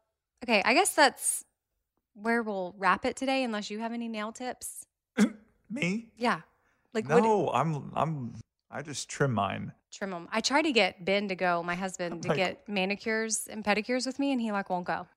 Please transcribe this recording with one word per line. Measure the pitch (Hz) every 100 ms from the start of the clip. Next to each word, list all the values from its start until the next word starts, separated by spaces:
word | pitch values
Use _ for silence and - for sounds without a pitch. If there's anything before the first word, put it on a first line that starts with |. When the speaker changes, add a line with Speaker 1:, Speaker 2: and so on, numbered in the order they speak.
| _ _ _ _
Speaker 1:
okay, | 240 214
I | -
guess | 269 403
that's | - 277 - - - - _ _ _ _ _ _
where | 208 214 233
we'll | 220 196 180 208
wrap | 185 190
it | 254 -
today, | 269 269
unless | 247 208 202
you | 208
have | 226
any | 233 233
nail | 220 214
tips. | - 254 - - - - _ _ - 233
Speaker 2:
<laughs> | - _ _ -
Me? | 226 180 214 226 -
Speaker 1:
Yeah. | 240 170 - _ _ _ _
Like, | - 123
what | 165
Speaker 2:
No, | 220 208 139
I'm, | 123 156 147 -
I'm, | 123 147 151 117 113 - _ _
I | 127
just | 147 135 -
trim | - 143
mine. | 107 98 107 104 - _
Speaker 1:
Trim | - 196
'em. | 175 170
I | 220
try | - 269
to | 320
get | 233 185 -
Ben | 180 202 208
to |
go, | 180 185 170
my | 175
husband, | 175 190 180 175 170
to | 160
Speaker 2:
<laughs> |
Like, | 170
Speaker 1:
get | 180 - -
manicures | 202 190 202 226 220 220 214 -
and | 214
pedicures | 208 208 220 254 247
with | 269
me, | 277
and | 262
he, | 226
like, | 202 190
won't | 180 175
go. | 170 175